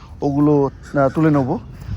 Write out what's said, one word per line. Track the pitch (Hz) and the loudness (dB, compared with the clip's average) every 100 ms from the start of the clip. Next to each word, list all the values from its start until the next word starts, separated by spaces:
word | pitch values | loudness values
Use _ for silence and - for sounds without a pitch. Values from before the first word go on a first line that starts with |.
| - - | -20 -6
ওগুলো, | 147 139 147 147 135 | -4 2 2 4 0
আহ, | - - 143 135 | -4 -6 0 0
তুলে | 160 160 | 2 2
নেবো। | 147 127 202 - - - | 2 0 -4 -8 -16 -10